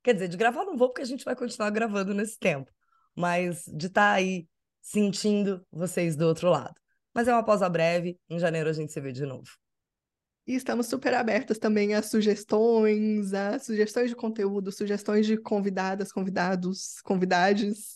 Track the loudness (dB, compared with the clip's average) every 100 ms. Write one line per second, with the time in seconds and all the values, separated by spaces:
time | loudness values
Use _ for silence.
0 | 0 0 -2 0 0 0 -4 2 0 0
1 | -8 -8 -6 -6 -6 -4 -2 0 -2 -2
2 | -2 -2 -4 -2 -2 -2 -6 _ _ _
3 | _ -4 0 0 -2 -4 -10 -8 -2 2
4 | 4 4 0 -4 -8 _ _ _ -4 0
5 | 0 0 0 2 0 -2 -8 -6 -4 -2
6 | -2 2 2 2 2 2 -2 -14 _ _
7 | _ -2 2 2 4 4 4 2 2 2
8 | -2 -8 _ -2 0 2 -2 -2 -6 -8
9 | -8 -6 -8 -8 -16 -20 _ _ _ _
10 | _ _ _ _ -6 -4 -2 -2 -2 -2
11 | 0 0 0 0 -2 -2 2 2 2 0
12 | 0 2 2 0 0 2 4 4 4 4
13 | 2 0 -2 -2 -2 -4 -2 0 2 2
14 | -2 -2 -6 -2 -2 -2 -4 -4 -4 -2
15 | 0 2 2 0 0 0 0 -2 -2 -4
16 | -4 -4 -2 0 0 0 -2 -6 -10 -10
17 | -2 0 2 4 4 4 0 -4 -10